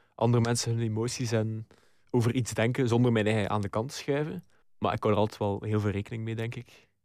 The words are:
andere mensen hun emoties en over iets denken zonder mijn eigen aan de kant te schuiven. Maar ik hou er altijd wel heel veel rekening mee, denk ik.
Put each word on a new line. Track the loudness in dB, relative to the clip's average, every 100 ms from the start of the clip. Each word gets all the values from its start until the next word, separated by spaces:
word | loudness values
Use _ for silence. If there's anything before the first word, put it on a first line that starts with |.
| _
andere | 0 4 4
mensen | 4 0 0
hun | -2
emoties | -2 -2 -4 -4 -2
en | 0 -2 -6 -12 -20 _ _ _
over | 2 2
iets | 0 -2
denken | 0 0 2 2
zonder | 4 4
mijn | 4 2
eigen | 2 0
aan | -2
de | -2
kant | -4 -6
te |
schuiven. | -8 -2 -2 -2 -8 -14 _ _ -4
Maar | -2
ik | 0
hou | 2
er | 2
altijd | 0 0
wel | -2 -2
heel | 0 0
veel | 0
rekening | -2 -4 -8
mee, | -6
denk | -6 -6
ik. | -8 -16 -20 _ _